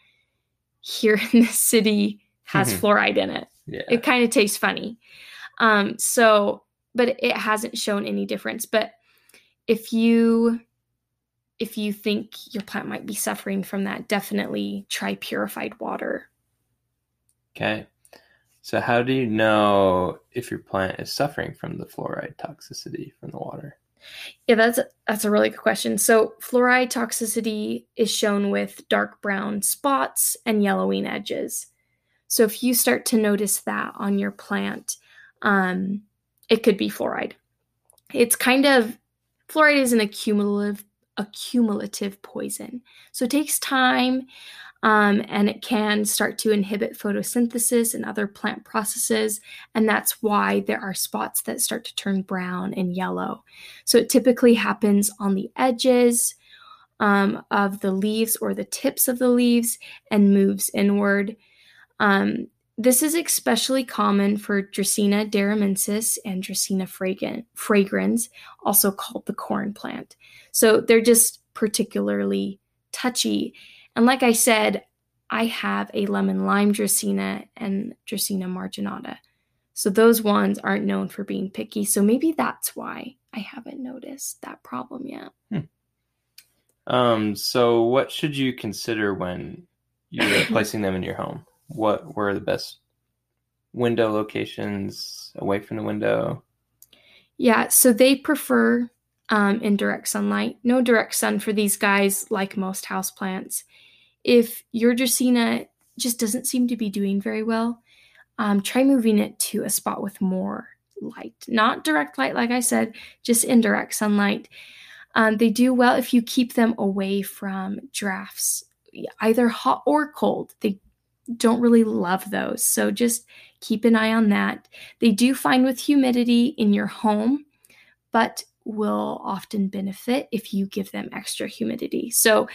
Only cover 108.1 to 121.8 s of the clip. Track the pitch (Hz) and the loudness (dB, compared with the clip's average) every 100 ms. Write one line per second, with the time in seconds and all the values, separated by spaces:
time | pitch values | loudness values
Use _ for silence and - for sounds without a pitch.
108.1 | _ _ - 214 202 196 247 269 269 226 | _ _ -2 2 2 0 2 4 6 4
109.1 | 208 214 - - 208 180 - 208 202 196 | 4 2 -2 -4 -4 -2 -4 -4 -6 -6
110.1 | - 190 185 196 - - _ _ - 226 | -2 -2 0 -4 -8 -12 _ _ -14 -12
111.1 | - 233 - - 226 285 - - 302 294 | -12 -16 -16 -4 2 2 0 0 0 -2
112.1 | - 262 - 233 247 240 226 226 - - | -2 -2 0 0 0 0 0 0 -6 -20
113.1 | - - 233 - 247 220 208 - - 214 | -8 0 2 4 4 4 0 -2 -2 0
114.1 | 208 202 220 - - - - - - - | 2 2 0 -6 -20 -20 -20 -20 -20 -6
115.1 | - 220 214 233 214 247 247 247 254 240 | 2 2 4 2 4 4 4 4 2 2
116.1 | 247 233 - 240 - 226 233 196 196 196 | 2 2 0 0 2 2 2 -2 -2 -2
117.1 | 202 190 - 196 190 190 202 269 - 202 | -2 -4 -8 -8 -8 -8 -10 -10 -8 -6
118.1 | 190 196 - - - - _ _ - - | -6 -10 -6 -4 -4 -8 _ _ -14 -14
119.1 | - 220 226 240 - 262 - - 294 294 | -2 2 4 2 2 -2 0 2 0 0
120.1 | - 208 - - _ 220 196 _ _ _ | -2 -2 -2 -6 _ -4 -4 _ _ _
121.1 | _ - 233 233 240 240 233 | _ -12 0 2 4 6 6